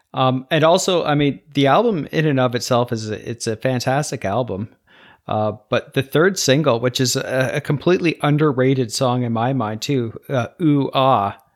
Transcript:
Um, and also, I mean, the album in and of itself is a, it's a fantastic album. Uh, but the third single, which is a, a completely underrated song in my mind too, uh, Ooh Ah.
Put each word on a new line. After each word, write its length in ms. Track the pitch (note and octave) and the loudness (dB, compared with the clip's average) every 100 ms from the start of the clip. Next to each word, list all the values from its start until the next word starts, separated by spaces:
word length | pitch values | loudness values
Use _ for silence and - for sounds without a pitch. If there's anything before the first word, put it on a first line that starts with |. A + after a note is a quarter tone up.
| _ | _
Um, 340 | C3+ C3 C3 - | -2 0 0 -2
and 140 | D#3+ | 2
also, 400 | D#3 F3+ F#3+ F3 | 4 2 2 -2
I 120 | D#3 D3 | 0 0
mean, 260 | C#3+ - _ | 0 -2 _
the 140 | C#3+ C3+ | 0 2
album 400 | D#3 A#3+ F3+ C3+ | 4 2 0 -4
in 140 | D#3 D3+ | -2 0
and 140 | C3 | 2
of 160 | B2+ A#2 | 0 -2
itself 380 | - A#2+ A#2+ | 0 0 0
is 160 | A#2 G#2+ | -4 -6
a, 180 | G2+ - | -8 -8
it's 160 | A2+ A2+ | -8 -6
a 100 | A2 | -4
fantastic 680 | C3 B2+ B2+ C#3 D3 - | -2 -2 0 -2 -2 -6
album. 500 | F#2+ G#2+ A#2+ F#2+ G#2+ _ _ _ - _ - | -4 -2 -4 -6 -10 _ _ _ -20 _ -6
Uh, 240 | G#2+ G#2+ G2+ - | -2 -2 -4 -2
but 240 | A#2+ - | -4 -2
the 80 | C3+ | -4
third 380 | - D3 F#3 F#3 | 0 2 2 2
single, 400 | - C3+ D3 A#2 | 2 2 4 2
which 220 | B2 - | 0 0
is 160 | B2+ G#2 | 0 -2
a, 340 | - C3 C3 C#3+ | -2 -2 -2 -2
a 60 | |
completely 560 | - C#3+ E3+ F3 E3 - | -2 -2 2 2 0 0
underrated 680 | D3 D3 D#3 B2+ C3 C3 A#2 | 0 2 2 2 2 2 -2
song 300 | - B2+ B2 | -2 0 0
in 100 | A#2+ | -2
my 180 | A2+ A#2+ | -2 0
mind 300 | C3+ G#2+ G#2+ | -2 -4 -6
too, 360 | - C3+ A2+ - - | -4 -2 -2 -8 -6
uh, 180 | C3+ A2+ - | -4 -4 0
Ooh 280 | D#3+ C#3+ C3 | 2 2 2
Ah. 440 | C#3 C3 A#2 G2 - _ | 2 4 4 0 -4 _